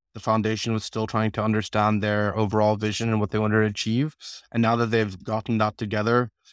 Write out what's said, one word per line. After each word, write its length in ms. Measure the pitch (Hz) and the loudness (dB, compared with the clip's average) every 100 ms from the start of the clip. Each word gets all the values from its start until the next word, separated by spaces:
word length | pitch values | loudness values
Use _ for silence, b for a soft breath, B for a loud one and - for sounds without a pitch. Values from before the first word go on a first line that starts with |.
| _ | _
the 80 | 110 | -8
foundation 540 | 113 110 107 110 113 | -2 0 0 -2 -2
was 100 | 110 | -4
still 220 | - 113 110 | -4 -4 -2
trying 240 | 113 110 | 0 0
to 100 | 110 | 0
understand 600 | 107 107 101 107 107 107 | 0 0 -2 0 2 2
their 340 | 104 104 104 107 | 0 0 0 0
overall 400 | 104 107 107 104 | 0 2 2 2
vision 320 | 107 104 113 | 0 -2 0
and 100 | 110 | 0
what 120 | 104 | 0
they 80 | 107 | 0
wanted 220 | 107 110 | 2 2
to 60 | 107 | 2
achieve. 480 | 104 110 117 151 - B B B | 0 -2 -2 -2 -6 B B B
And 80 | 117 | 0
now 160 | 113 117 | 2 2
that 100 | 117 | 2
they've 360 | 113 107 90 | 2 0 -4
gotten 340 | - 110 - 110 | -6 -6 -2 0
that 200 | 107 - | 0 -2
together, 520 | 107 107 107 120 120 - b | -4 -2 2 2 0 -6 b